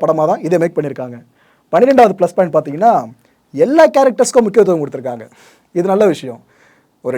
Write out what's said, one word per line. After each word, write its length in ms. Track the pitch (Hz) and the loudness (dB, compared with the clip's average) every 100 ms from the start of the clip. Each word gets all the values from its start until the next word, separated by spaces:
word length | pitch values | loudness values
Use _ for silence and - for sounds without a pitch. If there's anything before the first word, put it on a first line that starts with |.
படமா 200 | 156 156 156 | 0 0 0
தான் 120 | 208 160 | -2 -2
இதை 120 | 175 | -2
மேக் 140 | 165 165 | -2 -4
பண்ணிருக்காங்க. 400 | 147 135 127 120 _ _ _ _ _ | -6 -8 -14 -16 _ _ _ _ _
பன்னிரெண்டாவது 440 | 160 247 269 226 190 | 2 4 6 4 4
ப்ளஸ் 160 | 180 - | -4 -2
பாயிண்ட் 180 | 185 151 | -2 -2
பாத்தீங்கன்னா, 380 | 151 147 226 185 113 120 _ _ _ | -4 -2 0 0 -4 -18 _ _ _
எல்லா 300 | 135 180 311 311 302 | -2 0 4 4 4
கேரக்டர்ஸ்க்கும் 480 | 269 226 247 262 220 | 0 0 0 0 2
முக்கியத்துவம் 340 | 214 190 170 | 2 2 0
கொடுத்துருக்காங்க. 420 | 143 135 127 120 110 _ _ _ _ 170 | -4 -10 -10 -12 -16 _ _ _ _ -6
இது 80 | 180 | -2
நல்ல 100 | 196 214 | 2 2
விஷயம். 280 | 151 131 113 _ _ _ _ _ _ | 0 -8 -16 _ _ _ _ _ _
ஒரு 100 | 123 | -8